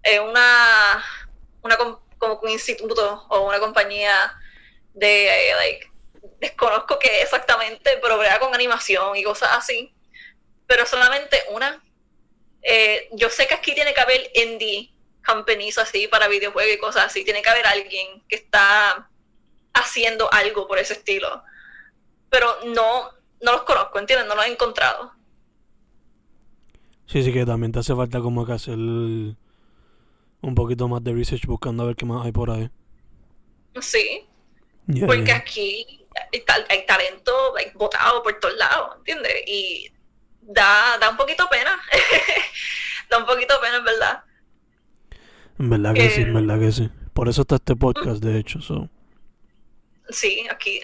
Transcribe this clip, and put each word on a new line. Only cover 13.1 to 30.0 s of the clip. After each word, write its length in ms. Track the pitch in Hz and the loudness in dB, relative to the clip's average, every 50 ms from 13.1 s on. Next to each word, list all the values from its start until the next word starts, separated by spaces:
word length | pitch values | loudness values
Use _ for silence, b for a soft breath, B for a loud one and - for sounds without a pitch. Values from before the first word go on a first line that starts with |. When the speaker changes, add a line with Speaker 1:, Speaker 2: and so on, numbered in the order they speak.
Speaker 1:
yo 160 | 226 208 233 233 | -4 -2 -2 0
sé 160 | - - 269 | 2 0 0
que 80 | 269 311 | 0 0
aquí 200 | 311 - 302 277 | -2 -2 -4 -2
tiene 200 | 294 294 294 285 | 0 0 0 2
que 60 | 269 | 2
haber 300 | 247 254 254 262 254 - - | 2 4 2 2 0 0 0
indie 580 | 233 233 226 226 214 226 214 202 202 240 - _ _ _ _ _ _ - | 0 0 0 -4 -6 -6 -6 -6 -8 -10 -14 _ _ _ _ _ _ -2
companies 520 | - 226 220 220 233 220 202 208 208 - 233 | 0 0 0 0 -2 -2 -2 -4 -4 -4 -4
así 300 | 220 - - 196 208 - | -4 -2 -2 -4 -2 0
para 200 | 226 214 214 208 | 2 2 2 2
videojuegos 460 | 202 196 202 202 202 190 208 214 208 | 2 0 -2 -2 -2 0 0 0 0
y 40 | 202 | 0
cosas 280 | 214 214 208 202 196 | -4 -2 0 0 0
así, 180 | 196 - 190 190 | 0 -2 -4 -4
tiene 180 | 214 208 208 | -4 -4 0
que 60 | 208 226 | 2 2
haber 180 | 233 240 226 | 2 4 4
alguien 560 | 202 202 202 196 196 190 190 190 190 190 - _ - | 2 2 0 -2 -6 -8 -10 -10 -10 -12 -20 _ -10
que 80 | 208 | -10
está 720 | 208 - _ 208 202 202 196 208 214 208 202 - - - _ _ _ _ _ _ _ _ _ _ _ _ _ - | -10 -6 _ 2 4 6 6 6 4 4 2 0 -2 -6 _ _ _ _ _ _ _ _ _ _ _ _ _ -2
haciendo 580 | 247 240 - - 240 226 226 226 220 220 - | 0 0 0 -2 -2 0 0 0 0 0 2
algo 360 | - 208 196 214 214 208 190 196 | 2 2 2 0 -2 -4 -6 -2
por 100 | 196 185 | -2 -2
ese 160 | 196 - 208 | -2 -2 -6
estilo, 480 | - - 208 196 190 - - - - B B B B B B B B B B B _ _ _ _ _ _ _ | -8 -4 -4 -4 -4 -4 -6 -8 -10 B B B B B B B B B B B _ _ _ _ _ _ _
pero 180 | 262 254 240 233 226 - 240 | 2 4 4 2 0 -2 -6
no, 440 | 240 233 233 226 226 240 254 240 - - _ _ _ _ _ | -4 0 2 2 2 2 0 -2 -6 -12 _ _ _ _ _
no 100 | 233 240 | 0 2
los 100 | 247 247 | 2 2
conozco, 360 | - - 285 - 196 - - 202 | 2 0 0 0 0 -2 -4 -6
¿entiendes? 300 | 208 214 262 254 226 208 | 0 2 2 2 2 0
No 60 | 208 | 0
los 100 | 214 214 | 0 0
he 60 | 240 | 0
encontrado. 600 | 240 - 247 226 - - 143 123 - - 247 - - _ _ _ _ _ _ _ _ _ _ _ _ _ _ _ _ _ _ _ _ _ _ _ _ _ _ - - _ _ - _ _ _ _ _ _ _ | 0 -2 -2 -2 0 0 0 0 0 -2 -8 -14 -18 _ _ _ _ _ _ _ _ _ _ _ _ _ _ _ _ _ _ _ _ _ _ _ _ _ _ -20 -20 _ _ -20 _ _ _ _ _ _ _
Speaker 2:
Sí, 160 | - - 143 | -4 -2 -2
sí, 100 | 127 131 | 0 0
que 120 | 123 127 123 | 0 0 0
también 280 | 120 117 113 117 113 | 0 -2 -2 -2 -2
te 80 | 113 123 | -4 -4
hace 140 | 113 - 131 | -2 -2 -2
falta 260 | 123 127 117 123 123 | -2 -2 -4 -4 -4
como 260 | 117 120 120 120 117 | -4 -2 -4 -4 -4
que 60 | 120 | -4
hacer 220 | 120 113 - 127 117 | -6 -8 -8 -8 -8
un 600 | 110 113 117 117 117 117 113 113 113 107 107 110 - _ _ _ _ _ _ _ _ _ _ _ _ | -6 -4 -4 -4 -4 -4 -4 -4 -6 -8 -8 -12 -14 _ _ _ _ _ _ _ _ _ _ _ _